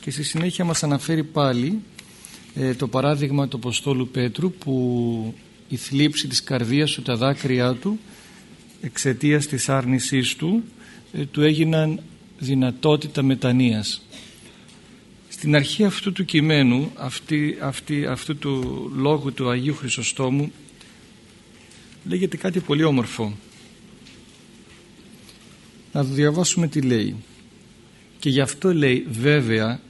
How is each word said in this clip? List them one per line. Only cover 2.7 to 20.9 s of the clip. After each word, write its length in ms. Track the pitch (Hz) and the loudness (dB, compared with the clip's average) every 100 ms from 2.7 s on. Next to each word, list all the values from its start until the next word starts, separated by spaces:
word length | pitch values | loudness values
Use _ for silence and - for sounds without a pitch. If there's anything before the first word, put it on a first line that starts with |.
το 140 | 123 135 | -2 -2
παράδειγμα 600 | 127 139 147 143 143 139 | 0 0 0 0 0 0
του 100 | 139 | -4
Αποστόλου 500 | 120 117 - 135 123 | -4 -4 -2 -2 -2
Πέτρου, 440 | 135 123 107 180 | -2 -2 0 -4
που 840 | 180 143 131 123 120 120 117 110 113 - - - | -4 -2 0 0 0 0 -2 -4 -10 -18 -20 -10
η 60 | 131 | -10
θλίψη 520 | - 139 151 151 143 | -4 2 2 2 -4
της 160 | 123 | -4
καρδίας 480 | - 131 117 139 151 | -2 -2 0 2 0
του, 100 | 151 | -2
τα 140 | 127 120 | -4 0
δάκρυά 580 | 131 139 135 127 123 | 0 0 0 2 2
του, 260 | 127 196 214 - - - - - - - - | 0 -2 -6 -8 -20 -20 -20 -20 -20 -20 -14
εξαιτίας 640 | 147 - 139 117 151 147 143 | -10 -2 0 2 4 2 2
της 220 | 131 - | -2 0
άρνησής 640 | 135 123 131 - 135 120 - | 0 2 0 2 0 0 -2
του, 280 | 156 220 226 - - - - | 0 0 -2 -10 -20 -20 -12
ε, 120 | 160 143 | -8 -4
του 160 | - | 2
έγιναν 580 | 151 151 160 160 156 160 - - - - | 4 4 2 2 2 -2 -8 -20 -20 -8
δυνατότητα 800 | 127 135 127 120 156 151 147 - | -2 2 2 2 2 2 0 0
μετανοίας. 800 | 135 131 127 127 127 107 104 - - - - - - - - - - - - - - | 2 2 2 4 4 2 -4 -8 -12 -20 -20 -20 -20 -20 -20 -20 -20 -20 -20 -20 -18
Στην 260 | - 151 147 | -6 2 2
αρχή 280 | 143 - | 2 2
αυτού 280 | 208 - 202 | 2 2 -4
του 140 | 185 180 | -4 0
κειμένου, 640 | 160 156 151 135 123 147 - | 2 4 4 6 4 0 -6
αυτή, 600 | 135 - - 151 147 - | -10 -8 -4 -2 -2 -2
αυτή, 440 | 139 131 - 147 147 | -6 -6 -4 -4 -2
αυτού 320 | 127 - 147 | -4 -6 -6
του 540 | 147 135 127 135 135 135 | -4 -2 -4 -6 -6 -2
λόγου 380 | 135 151 135 | 2 2 0
του 160 | - 127 | -2 -2
Αγίου 260 | 123 135 143 | 0 -2 -4
Χρυσοστόμου, 760 | 135 - 113 - 131 139 147 - - - - | -4 -4 -4 -2 0 0 -2 -6 -20 -20 -20